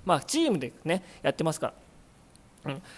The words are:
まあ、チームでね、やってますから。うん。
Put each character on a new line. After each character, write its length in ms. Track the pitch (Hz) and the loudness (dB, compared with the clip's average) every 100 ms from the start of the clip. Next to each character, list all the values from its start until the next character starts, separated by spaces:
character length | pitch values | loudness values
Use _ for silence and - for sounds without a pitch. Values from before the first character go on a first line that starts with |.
ま 120 | 190 147 | 2 2
あ、 40 | |
チ 200 | - 302 | 2 2
ー 120 | 320 | 2
ム 60 | 175 | 2
で 140 | 123 - | -2 -4
ね、 180 | 160 185 - - | -2 -2 -2 -4
や 100 | 143 | -2
っ 20 | |
て 80 | - | 0
ま 100 | 160 | 0
す 60 | 151 | 0
か 140 | 131 - - - - - - - - - | -4 -6 -20 -20 -20 -20 -20 -20 -20 -12
ら。 80 | 143 | -8
う 20 | 135 | -8
ん。 60 | - | -10